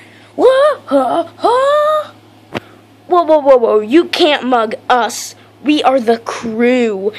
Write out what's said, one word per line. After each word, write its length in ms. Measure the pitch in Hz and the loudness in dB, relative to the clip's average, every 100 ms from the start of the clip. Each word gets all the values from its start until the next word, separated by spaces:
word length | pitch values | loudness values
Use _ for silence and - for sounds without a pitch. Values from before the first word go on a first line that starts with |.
| - - - - | -18 -20 -14 0
Whoa, 420 | 427 523 587 523 - | 2 4 2 -2 -2
ha, 480 | 277 254 339 330 - | -2 0 -4 -6 -4
ha. 760 | 359 494 539 605 605 622 587 - - _ - - - - _ _ - | -2 0 0 0 0 -2 -6 -16 -20 _ -16 -16 -16 -20 _ _ -2
Whoa, 160 | 349 | 0
whoa, 160 | 311 311 | 2 2
whoa, 180 | 277 254 | 4 4
whoa. 220 | 220 214 | 4 0
You 260 | 214 302 349 | 2 0 0
can't 400 | - 320 285 247 | 0 0 0 0
mug 300 | 247 220 - - | -2 -2 -6 -2
us. 460 | 254 226 - - - - _ | -2 -2 -6 -14 -18 -20 _
We 200 | 254 302 | -2 0
are 160 | - 262 | 2 0
the 200 | 220 226 | 0 -2
crew. 920 | - - 233 220 240 254 233 196 196 | -4 -10 -8 -2 0 2 0 -2 -6